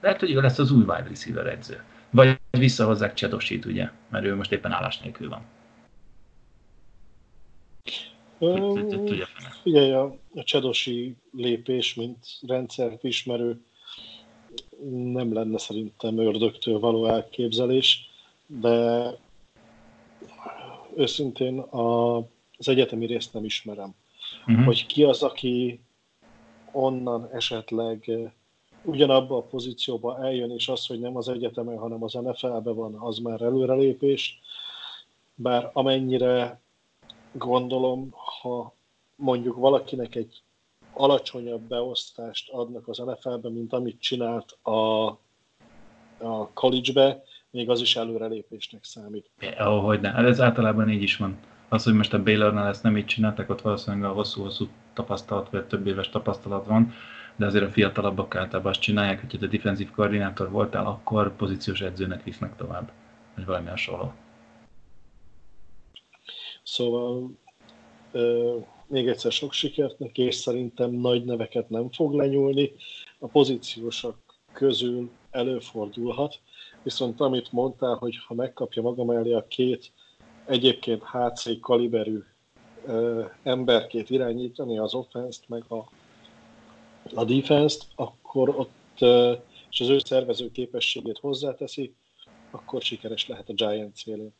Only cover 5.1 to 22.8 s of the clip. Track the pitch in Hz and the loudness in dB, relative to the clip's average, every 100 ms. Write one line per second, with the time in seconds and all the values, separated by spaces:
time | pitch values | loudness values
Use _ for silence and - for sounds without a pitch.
5.1 | - 76 - - _ _ _ _ - - | -10 -12 -12 -14 _ _ _ _ -20 -20
6.1 | - - - - - _ - - - - | -20 -20 -20 -20 -20 _ -20 -20 -20 -20
7.1 | - _ - - - - - - - - | -20 _ -20 -20 -20 -20 -16 -12 -12 -14
8.1 | - - - 170 185 202 202 208 196 208 | -20 -20 -2 0 2 0 0 -2 -2 -2
9.1 | 196 180 - - - - 151 135 131 135 | -4 -6 -12 -18 -4 6 8 8 6 2
10.1 | 135 - - - 147 131 117 - 120 123 | -4 -14 -10 0 2 2 -2 -2 -4 -6
11.1 | 120 _ 127 120 117 120 127 117 - 117 | -10 _ -4 -2 -2 0 -2 -2 -4 -8
12.1 | 120 - - 120 127 123 - 123 110 123 | -10 -16 -16 -4 -4 -4 -4 -4 -2 -4
13.1 | 117 131 120 120 117 _ _ - - - | -4 -2 -2 -2 -4 _ _ -20 -18 -18
14.1 | - - - - - - - 139 127 123 | -20 -20 -20 -18 -18 -18 -14 -8 -4 -2
15.1 | 123 117 110 110 113 - 107 110 _ 113 | -2 0 0 0 -2 -4 -6 -8 _ -2
16.1 | 110 113 104 113 - - 107 117 113 113 | 2 2 4 0 0 -2 2 4 4 2
17.1 | 113 - - 120 113 123 131 127 - - | 0 -2 -4 -2 0 2 4 4 2 -2
18.1 | - - _ _ 139 117 117 117 117 120 | -20 -20 _ _ 0 4 4 4 2 0
19.1 | 123 _ - _ _ - - - - - | -6 _ -20 _ _ -20 -20 -20 -20 -20
20.1 | _ - - - - - - - - 127 | _ -20 -18 -16 -16 -16 -18 -14 0 0
21.1 | - 139 117 127 131 127 127 117 117 120 | 2 -4 -2 -2 -2 -6 0 2 4 4
22.1 | 117 117 _ _ _ 123 127 | 2 -4 _ _ _ 2 4